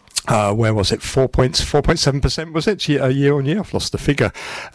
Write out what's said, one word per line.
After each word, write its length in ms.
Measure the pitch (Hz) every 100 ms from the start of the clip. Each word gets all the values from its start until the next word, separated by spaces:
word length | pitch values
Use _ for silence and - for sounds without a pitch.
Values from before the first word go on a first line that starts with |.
| _ - -
Uh, 260 | 113 101
where 180 | 107 110
was 200 | 107 92
it? 100 | -
Four 260 | - 135 131
points, 340 | - 127 -
four 200 | - 147
point 160 | 147 170
seven 240 | 143 135
percent 320 | 131 - 165
was 140 | 156 180
it? 200 | 202 -
Ye-, 120 | 143
uh, 80 | 131
year 260 | 139 139
on 120 | 147 135
year, 140 | 196
I've 140 | -
lost 180 | 98 -
the 60 | 95
figure, 340 | - 143 110 - - - -